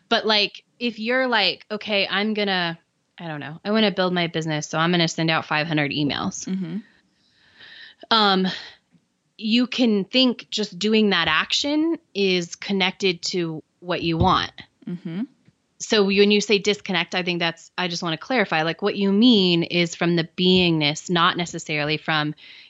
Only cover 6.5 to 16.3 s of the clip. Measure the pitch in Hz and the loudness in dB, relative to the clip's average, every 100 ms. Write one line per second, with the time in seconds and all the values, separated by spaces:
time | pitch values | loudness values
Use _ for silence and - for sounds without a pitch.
6.5 | 190 165 185 - _ _ _ _ _ _ | -6 -6 -8 -12 _ _ _ _ _ _
7.5 | _ - - - - - 226 208 190 185 | _ -20 -20 -20 -20 0 2 4 4 0
8.5 | - - - _ _ _ _ _ - 214 | -4 -12 -20 _ _ _ _ _ -10 0
9.5 | 233 247 - 247 208 185 254 262 220 - | 2 0 0 2 2 0 2 2 0 -6
10.5 | - 208 175 208 220 214 180 160 156 190 | -6 -6 -4 0 2 4 2 2 2 0
11.5 | - 285 302 320 320 - 202 196 180 170 | -2 0 0 0 -2 -6 -2 0 0 -2
12.5 | - - 196 185 - 196 175 - 185 165 | -8 -4 0 0 0 -2 -2 -4 -4 -4
13.5 | 156 - _ 175 165 170 160 185 147 87 | -6 -12 _ -8 -4 -2 0 2 2 0
14.5 | - - _ - 175 175 170 254 _ _ | -10 -20 _ -12 -10 -8 -8 -8 _ _
15.5 | _ _ _ - 226 196 196 202 | _ _ _ -2 2 2 4 4